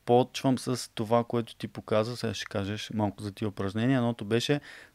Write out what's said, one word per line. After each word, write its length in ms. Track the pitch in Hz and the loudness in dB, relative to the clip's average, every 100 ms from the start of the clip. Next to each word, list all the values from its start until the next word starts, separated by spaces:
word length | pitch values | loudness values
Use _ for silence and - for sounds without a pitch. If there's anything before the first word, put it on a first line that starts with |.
почвам 540 | - 120 127 - 139 123 | 4 6 6 0 0 0
с 320 | - 123 - | 0 -4 -4
това, 340 | - 107 117 | -6 2 2
което 320 | 117 120 113 - | 2 -2 -2 -8
ти 120 | 113 | -10
показа. 480 | - - 107 110 120 | -10 0 2 2 -2
Сега 180 | 113 | -4
ще 100 | 98 | -4
кажеш 480 | - 104 98 107 - | -4 -4 -2 -4 -4
малко 300 | 110 104 - | -2 -2 -2
за 100 | 104 | -8
тия 160 | 98 107 | -4 -4
упражнения. 480 | 98 98 107 123 135 | -2 -4 0 2 2
Едното 280 | 120 113 | 2 -2
беше 360 | 101 117 - 143 - - - | 0 0 2 0 -2 -18 -20